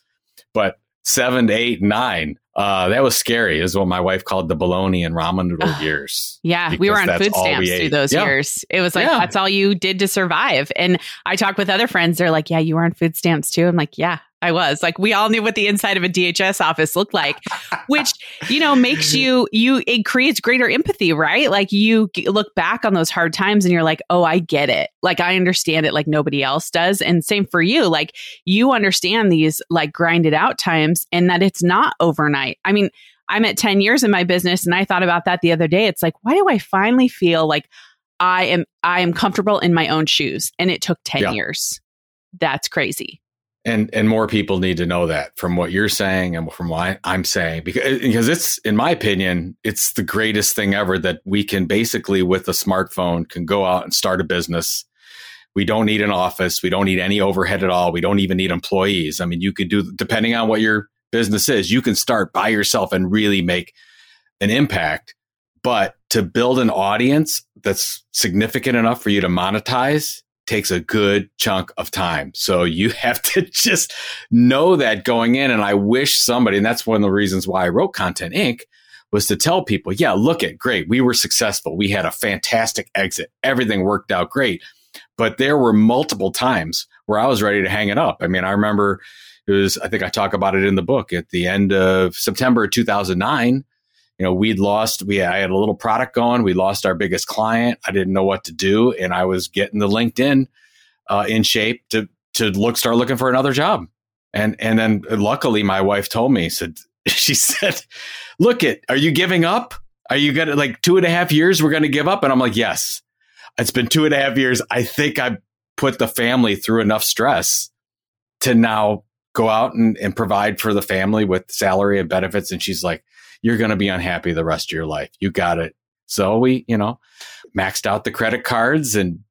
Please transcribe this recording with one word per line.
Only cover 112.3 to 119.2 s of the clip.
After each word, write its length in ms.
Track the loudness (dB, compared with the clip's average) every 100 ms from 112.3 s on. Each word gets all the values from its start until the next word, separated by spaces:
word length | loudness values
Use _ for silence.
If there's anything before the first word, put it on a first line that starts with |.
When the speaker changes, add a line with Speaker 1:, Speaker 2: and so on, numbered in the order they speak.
Speaker 1:
I'm 80 | 2
like, 180 | 2 0
"Yes, 440 | -2 -2 -6 -10 _ _ _ _ -12 -4
it's 140 | -2
been 160 | 0 0
two 180 | 2
and 80 | 2
a 60 | 2
half 180 | 0 0
years. 240 | 0 0 -2
I 120 | -2
think 360 | -2 -2 -2 -2
I 200 | -4 -6 _ _ _ -2
put 200 | -2 0
the 80 | -2
family 500 | 0 0 2 2 0
through 260 | 0 2
enough 200 | 2 2
stress 680 | 0 0 2 2 0 -2 -6 _ _ _ _ _ _ -6
to 140 | 2
now 500 | 4 4 2 0 0 _ _